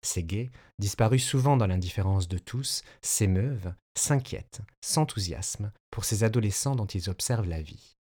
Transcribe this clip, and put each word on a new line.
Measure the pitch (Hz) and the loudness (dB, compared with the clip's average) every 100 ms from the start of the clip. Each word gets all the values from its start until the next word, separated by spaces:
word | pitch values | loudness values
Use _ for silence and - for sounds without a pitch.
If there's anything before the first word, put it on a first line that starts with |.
Ces | - - | -4 -4
gays, | 82 101 127 - - - | -2 -4 -6 -10 -20 -4
disparus | 101 - 113 127 | -4 2 4 4
souvent | 127 135 131 139 | 2 2 4 4
dans | 104 | 4
l'indifférence | 92 90 - 95 98 87 | 2 0 0 2 2 2
de | 92 | -4
tous, | - 123 135 - - - | -4 -6 -4 -6 -8 -12
s'émeuvent, | - - 104 92 120 127 90 90 _ - | -4 0 2 2 2 -2 -6 -10 _ -4
s'inquiètent, | - 143 127 - - - - _ | 0 0 0 -10 -12 -14 -14 _
s'enthousiasment | - - 151 - 92 - 95 - 104 - _ | -2 0 0 0 -4 -4 -6 -6 -8 -10 _
pour | - | -6
ces | - 107 | -2 2
adolescents | 110 117 107 98 - | 2 2 0 0 -2
dont | 135 101 | -2 -2
ils | 98 90 | -4 -4
observent | 92 - 117 92 | -4 -2 0 -2
la | 80 | -4
vie. | 78 - - _ | -6 -14 -20 _